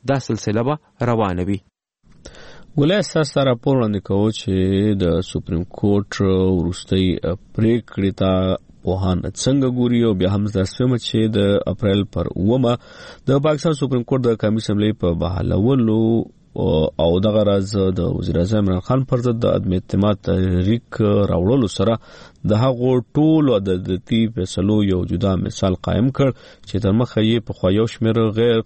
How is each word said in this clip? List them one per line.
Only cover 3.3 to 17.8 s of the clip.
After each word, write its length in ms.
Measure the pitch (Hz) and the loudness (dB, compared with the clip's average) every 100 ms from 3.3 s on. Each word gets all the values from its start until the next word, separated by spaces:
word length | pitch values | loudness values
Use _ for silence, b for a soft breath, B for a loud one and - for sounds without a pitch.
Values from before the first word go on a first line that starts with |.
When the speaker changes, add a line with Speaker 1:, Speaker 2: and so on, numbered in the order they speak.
Speaker 2:
ته 100 | - 135 | 0 0
راپور 280 | 120 - 135 | 0 0 2
وړاندې 240 | 113 104 - | 2 -2 -2
کوو 220 | 98 107 | 0 0
چې 240 | 107 - 95 92 98 107 98 | -2 -2 0 2 2 2 2
د 180 | 90 82 90 | 2 0 -2
سپریم 340 | 92 - 85 87 - | -8 -4 -4 -6 -2
کورټ 440 | 104 101 101 - | 0 0 0 -2
وروستۍ 840 | 98 95 92 92 82 87 - 95 92 85 - 90 - - | 0 2 2 2 0 -4 -2 0 0 0 -4 -6 -8 -2
پریکړې 560 | 113 117 - - 98 90 | 0 0 -2 -4 -2 0
ته 360 | 95 92 92 95 - - | 0 2 0 -2 -6 -10
پوهان 380 | - 92 95 90 | -4 -2 0 -2
څنګه 480 | - - - 139 131 123 | -4 -4 0 2 0 0
ګوري 260 | 123 120 117 | 0 2 2
او 60 | 98 | 2
بیا 100 | 90 101 | 0 0
هم 100 | 104 | -2
زه 180 | 98 | -2
سوم 300 | 95 - 127 123 | -4 0 0 0
چې 360 | - 113 110 107 | -2 -2 0 0
د 20 | 101 101 - | 2 0 0
اپریل 320 | - 104 101 101 | -2 0 0 0
پر 160 | - - - | -4 -6 -2
اوومه 380 | 95 127 120 123 B B B B - | 0 2 2 0 B B B B 0
د 140 | 139 151 | 0 2
پاکستان 260 | 151 170 151 | 0 0 -2
سپریم 240 | 135 131 120 | 0 -2 0
کورټ 100 | 135 120 | 0 0
د 100 | 113 | 0
قومي 200 | 107 110 | 0 -2
اسمبلی 280 | - 104 107 | 0 0 0
په 260 | 107 90 82 | 0 -2 0
بحالولو 800 | 82 92 - 87 113 135 113 110 113 113 - - _ - 95 80 78 - | -2 -2 -2 0 2 2 2 2 2 0 -2 -10 _ -4 0 2 0 0
او 80 | 82 87 107 | 2 2 2
دغه 180 | 107 101 | 2 2
راز 260 | 101 98 104 | 2 0 0